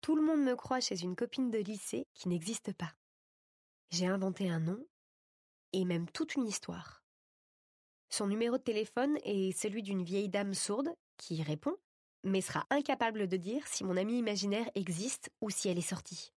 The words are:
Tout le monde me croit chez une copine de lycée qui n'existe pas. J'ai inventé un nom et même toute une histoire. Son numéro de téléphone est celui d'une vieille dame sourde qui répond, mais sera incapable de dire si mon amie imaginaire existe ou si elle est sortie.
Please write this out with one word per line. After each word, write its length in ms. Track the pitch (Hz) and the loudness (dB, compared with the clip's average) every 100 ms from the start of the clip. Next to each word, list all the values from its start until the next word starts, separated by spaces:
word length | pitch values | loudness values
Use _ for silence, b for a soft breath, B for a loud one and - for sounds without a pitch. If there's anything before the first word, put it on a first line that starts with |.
Tout 140 | - 311 | 2 4
le 80 | |
monde 200 | 311 320 | 4 4
me 120 | 269 247 | 4 2
croit 240 | - 262 | 0 0
chez 240 | 254 190 | 0 -2
une 120 | 175 180 | -4 -2
copine 360 | 240 - 254 | -4 0 0
de 80 | 220 | 0
lycée 480 | 196 214 - 226 277 - | -2 -4 -4 -4 -6 -6
qui 120 | 180 | 0
n'existe 460 | 175 165 226 - | 0 0 -6 -6
pas. 180 | 190 165 - _ _ _ _ _ _ _ _ _ | -6 -8 -10 _ _ _ _ _ _ _ _ _
J'ai 160 | 170 180 | 0 0
inventé 420 | 196 190 180 190 | 2 0 0 0
un 100 | 165 | 0
nom 240 | 160 202 302 _ _ _ _ _ _ _ _ | 0 -2 -8 _ _ _ _ _ _ _ _
et 120 | 190 180 | 0 2
même 240 | 170 170 | 0 -2
toute 260 | - 320 - | -4 -2 0
une 120 | 233 | 0
histoire. 560 | 196 - 175 - - _ _ _ _ _ _ _ _ _ _ _ | -2 -6 -10 -12 -18 _ _ _ _ _ _ _ _ _ _ _
Son 160 | - 202 | -2 0
numéro 320 | 208 233 254 | 2 4 2
de 60 | |
téléphone 520 | 254 214 214 - 269 294 | 2 0 0 2 4 2
est 280 | - 202 190 | 2 2 2
celui 320 | 185 214 208 | 2 -2 -2
d'une 200 | 196 196 | 0 0
vieille 240 | 175 196 202 | 2 0 2
dame 280 | 202 202 190 | 0 0 0
sourde 340 | - 208 285 330 _ _ | 0 0 0 -2 _ _
qui 260 | - 160 | -6 -4
répond, 340 | 151 151 - 359 _ _ _ _ | 0 0 0 -4 _ _ _ _
mais 180 | 190 190 | 0 0
sera 240 | 185 - - | 0 -4 2
incapable 560 | 285 285 262 226 220 196 | 0 2 2 2 2 0
de 100 | 190 | 0
dire 280 | 175 247 285 | -2 -4 -4
si 160 | - | -4
mon 120 | 196 180 | 0 2
amie 220 | 202 240 | 2 2
imaginaire 520 | 226 208 202 202 233 | 2 0 2 0 0
existe 580 | - 185 165 226 - - _ | -2 -2 -2 -2 -6 -10 _
ou 120 | 214 | -4
si 180 | 196 202 | -2 0
elle 80 | 175 | 0
est 40 | |
sortie. 520 | 160 185 - 170 - | 0 -4 -8 -12 -14